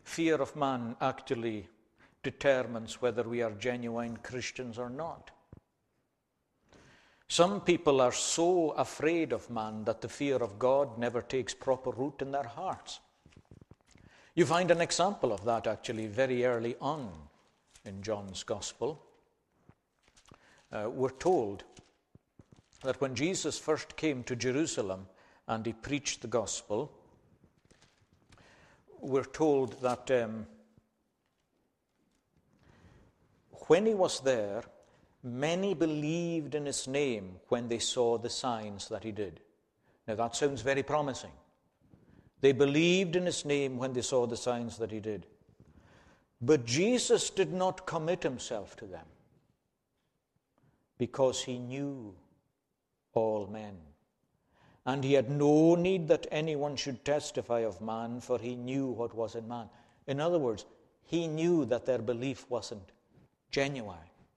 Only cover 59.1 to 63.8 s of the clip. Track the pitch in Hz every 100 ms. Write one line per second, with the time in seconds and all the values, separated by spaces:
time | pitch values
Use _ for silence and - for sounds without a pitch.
59.1 | 110 110 117 110 120 110 - _ _ -
60.1 | 139 165 175 127 101 - - _ _ -
61.1 | 165 165 156 170 170 117 120 - 120 113
62.1 | 117 135 123 - 120 - 107 90 _ _
63.1 | _ _ _ _ - 139 135